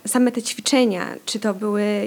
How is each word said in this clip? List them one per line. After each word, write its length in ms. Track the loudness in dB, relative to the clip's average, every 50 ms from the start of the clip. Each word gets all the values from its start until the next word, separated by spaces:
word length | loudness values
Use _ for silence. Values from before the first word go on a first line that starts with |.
| -6
same 240 | -2 2 2 2 2
te 100 | 2 -2
ćwiczenia, 640 | -4 -6 -6 -6 -2 2 4 4 4 4 2 0 -4 -6 -8 -10 -8
czy 140 | -8 -6 -2
to 140 | -2 -2 -2
były 300 | -2 -2 -2 0 0 0 0 0 0 -2